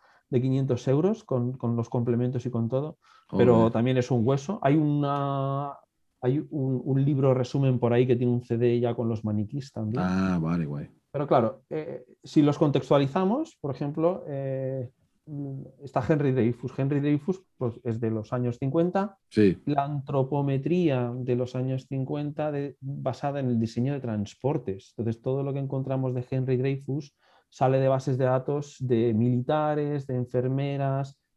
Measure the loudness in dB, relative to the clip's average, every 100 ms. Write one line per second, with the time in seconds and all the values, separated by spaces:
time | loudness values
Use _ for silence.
0 | _ _ -2 0 2 0 0 0 2 2
1 | 2 0 -2 -2 -2 -2 -2 -2 -2 -2
2 | 0 0 0 -2 -4 -2 -2 -2 -4 -10
3 | _ -20 -4 4 6 8 6 2 2 2
4 | 2 2 2 0 -2 0 2 4 4 2
5 | 0 -2 -2 -2 -2 -4 -6 -10 _ _
6 | _ -6 -2 -2 -2 -4 -2 -2 0 2
7 | 2 4 4 4 2 2 2 2 2 4
8 | 4 2 2 0 -2 0 2 2 0 -2
9 | -2 -2 -2 -2 -4 -8 -10 -8 -6 -2
10 | -2 0 0 0 0 -2 -2 -6 -10 _
11 | _ -4 2 4 4 -2 -10 -8 -8 -12
12 | -16 -20 0 4 4 6 2 2 4 2
13 | 4 0 0 0 -4 _ -8 -6 -6 0
14 | 0 0 -6 -6 -4 -4 -4 -6 -8 _
15 | _ _ -14 -10 -8 -10 -14 -16 -6 -2
16 | 2 2 2 2 2 0 -6 -2 0 2
17 | 2 0 0 -6 _ -6 -6 -4 -6 -2
18 | -2 -2 -4 -2 -2 -2 -2 0 0 0
19 | -4 -8 _ 4 4 4 -2 -2 -2 -4
20 | -2 0 0 0 0 0 0 2 2 2
21 | -2 -4 -2 -2 -2 -2 -2 -4 -4 -6
22 | -4 -4 -6 -4 -4 -4 -8 -10 -12 -6
23 | -6 -4 -4 -2 0 0 0 -2 -2 -2
24 | -4 -4 -6 -4 -2 -2 -4 -10 -10 -6
25 | -4 -4 -4 -4 -4 -6 -4 -6 -4 -2
26 | -2 -4 -4 -4 0 0 0 -4 -6 -8
27 | -8 _ _ _ _ 0 2 4 2 2
28 | 0 0 2 0 0 -4 -6 -6 0 2
29 | 4 2 2 2 0 0 0 0 -2 -4
30 | -4 -4 -2 -2 0 -2 -2 -2 -2 -2
31 | -4 -10 _